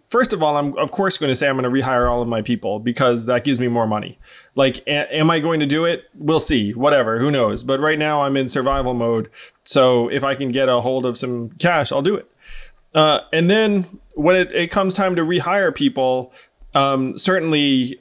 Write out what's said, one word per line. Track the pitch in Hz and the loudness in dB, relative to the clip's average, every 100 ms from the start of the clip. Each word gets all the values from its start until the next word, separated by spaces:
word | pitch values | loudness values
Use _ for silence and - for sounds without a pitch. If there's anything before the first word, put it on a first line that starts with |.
| _ | _
first | 233 254 | -2 -2
of | 190 | 0
all, | 156 147 | 0 0
I'm | 143 - | -2 -2
of | 143 | -4
course | - 190 - | -2 0 0
gonna | 147 | 0
say | 123 143 | 0 0
I'm | 135 | 0
gonna | 127 | 0
rehire | 131 127 123 123 | 0 0 0 0
all | 120 | 0
of | 120 | -2
my | 113 | -2
people | 107 117 104 107 | -2 -4 -4 -6
because | 117 117 127 120 113 | -6 0 0 2 0
that | 123 | -2
gives | 120 127 | 0 -2
me | 123 | 0
more | 120 110 | 0 0
money. | 104 90 - - - - | -2 -6 -14 -20 -20 -8
Like, | - 139 131 - | 0 0 0 -4
a-, | 147 - | -4 -2
am | 147 156 | 0 2
I | 165 | 2
going | 156 165 | 0 0
to | 143 | 0
do | 151 | 0
it? | 170 165 - | 0 -2 -8
We'll | - 151 160 | -8 0 2
see, | - 139 104 | 2 2 0
whatever, | 117 143 143 113 113 | 0 2 2 2 0
who | 143 | 0
knows? | 139 110 104 | 2 0 0
But | 123 135 | -2 0
right | 156 156 | 0 0
now | 151 147 | 0 0
I'm | 139 135 | 0 0
in | 131 | 0
survival | 143 131 139 127 | -2 0 0 -2
mode. | 123 117 113 110 - - _ | -2 0 -2 -4 -12 -20 _
So | - 139 127 123 117 | 0 4 4 4 2
if | 135 | -2
I | 135 | -2
can | 131 139 | -2 -2
get | 123 131 | 0 2
a | 123 | 2
hold | 120 131 | 0 -2
of | 123 117 | -2 -2
some | 127 120 117 - | -4 -6 -8 -2
cash, | 175 165 135 | 0 2 0
I'll | 139 | 0
do | 147 208 | 0 -2
it. | - _ - - - - _ | -6 _ -16 -16 -16 -20 _
Uh, | 156 156 143 - | 2 4 2 0
and | 160 175 | 0 2
then | 214 220 202 180 - _ | 2 2 0 -4 -10 _
when | - 151 | 0 2
it, | 185 180 | 4 2
it | 151 170 | -2 -2
comes | 208 190 | 0 0
time | 185 190 180 | 0 0 0
to | |
rehire | 160 175 160 202 180 | 0 -2 0 0 0
people, | 139 143 127 131 127 123 - - _ - | 0 0 0 0 -2 -4 -14 -20 _ -6
um, | 143 139 135 131 - | 0 0 0 -2 0
certainly, | - 185 165 151 143 131 123 - | 0 0 0 0 2 0 0 -6